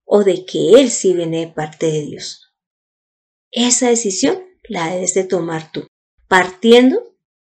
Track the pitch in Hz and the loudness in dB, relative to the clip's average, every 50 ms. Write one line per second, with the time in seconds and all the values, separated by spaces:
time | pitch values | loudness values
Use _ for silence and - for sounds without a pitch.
0 | _ - - 208 202 190 175 - - - - 156 147 156 208 269 277 226 - - | _ 0 2 2 4 2 0 -2 -6 -8 -6 -2 2 6 6 6 6 4 0 -2
1 | - 190 175 170 170 160 165 165 165 160 - 156 151 156 - - 165 160 156 156 | -2 0 0 0 -2 -4 -4 -6 -6 -8 -8 -10 -10 -10 -8 -6 -4 -4 -4 -4
2 | 147 - - - - - - - _ _ _ _ _ _ _ _ _ _ _ _ | -6 -8 -14 -14 -16 -16 -18 -20 _ _ _ _ _ _ _ _ _ _ _ _
3 | _ _ _ _ _ _ _ _ _ _ - 233 240 247 233 - 254 240 240 233 | _ _ _ _ _ _ _ _ _ _ -6 -2 -2 -2 0 0 0 0 0 0
4 | - 202 190 - 269 294 381 381 - - _ _ _ - 208 180 165 160 185 180 | -2 -6 -4 -2 -2 -2 -2 -4 -8 -20 _ _ _ -12 -8 -8 -6 -6 -6 -6
5 | 185 180 - 196 185 185 196 180 165 170 165 160 156 - - - - _ _ _ | -6 -4 -4 -4 -4 -2 -4 -6 -4 -6 -8 -10 -10 -12 -14 -16 -16 _ _ _
6 | _ _ _ _ _ - 196 180 180 185 - - - 226 233 240 254 262 359 466 | _ _ _ _ _ 0 0 2 0 0 -4 -2 4 6 6 6 6 4 2 0
7 | - - _ _ _ _ _ _ | -6 -8 _ _ _ _ _ _